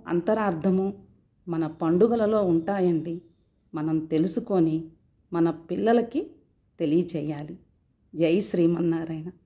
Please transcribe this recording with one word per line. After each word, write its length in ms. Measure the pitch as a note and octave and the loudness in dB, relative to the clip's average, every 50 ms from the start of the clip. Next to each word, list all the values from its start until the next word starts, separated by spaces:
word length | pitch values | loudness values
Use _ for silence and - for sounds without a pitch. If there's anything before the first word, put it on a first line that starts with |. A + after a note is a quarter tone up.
| - | -6
అంతరార్థము 880 | - E3+ F3 E3+ A3 G#3+ A3 G#3+ G3+ E3+ D#3 D3+ G3 F#3 F#3 F#3+ G3 G3+ - - - _ _ _ _ _ _ - F3 | -2 -2 0 2 2 0 2 0 0 -2 0 0 2 2 2 0 -2 -4 -8 -14 -20 _ _ _ _ _ _ -10 -6
మన 180 | E3 D#3+ D#3+ | -4 -2 -4
పండుగలలో 800 | D3+ D#3+ - E3+ D#3+ F3 F3+ A3 A3 A#3 A3+ G#3+ G#3+ A3 G#3+ G3+ | -4 -4 -2 0 2 4 4 4 4 4 2 0 2 2 2 2
ఉంటాయండి. 760 | F3+ E3 E3 E3 F#3+ G3+ G3 F3+ F3+ E3+ D#3 E3 E3+ E3+ F3+ - _ _ _ _ _ _ _ _ _ - | 2 2 0 0 -2 0 0 2 2 2 0 -2 -4 -8 -10 -12 _ _ _ _ _ _ _ _ _ -8
మనం 240 | D#3 D3+ D#3+ D#3+ D#3+ | -6 -2 -2 -2 -2
తెలుసుకొని 880 | D#3+ D#3+ D#3+ D#3 E3+ F#3 - A#3 - - G3 F3+ E3 D#3+ D#3 D#3+ D#3+ - - _ _ _ _ _ _ - | -2 0 0 0 0 0 -2 -4 -4 0 2 2 2 2 0 -2 -6 -10 -16 _ _ _ _ _ _ -6
మన 180 | F3 E3+ E3 E3+ | -2 0 0 0
పిల్లలకి 800 | D#3+ E3 - - F3 F#3 G3+ A3 A#3+ A#3+ A#3 A#3 - D#4 - - - _ _ _ _ _ _ _ _ - | 0 -4 -8 -8 -4 0 2 2 4 2 2 0 -4 -6 -6 -8 -10 _ _ _ _ _ _ _ _ -4
తెలియచేయాలి. 800 | E3 D3 D#3 F3 F3 F3 - D3+ D3 D3+ D3+ D3 D3+ D3+ F3+ - _ _ _ _ _ _ _ _ _ _ - | -2 0 2 2 0 0 -4 -6 -6 -6 -6 -8 -10 -12 -14 -18 _ _ _ _ _ _ _ _ _ _ -4
జై 260 | D3+ E3+ D#3+ E3+ G#3 | 0 2 2 2 2
శ్రీమన్నారాయణ. 880 | G3+ - - F3 E3+ E3+ E3+ E3+ F3 E3 E3 E3 E3 E3 D#3+ D#3+ D#3+ F#3 - _ | 0 0 0 2 2 2 2 2 0 0 0 -2 -4 -6 -8 -8 -10 -12 -14 _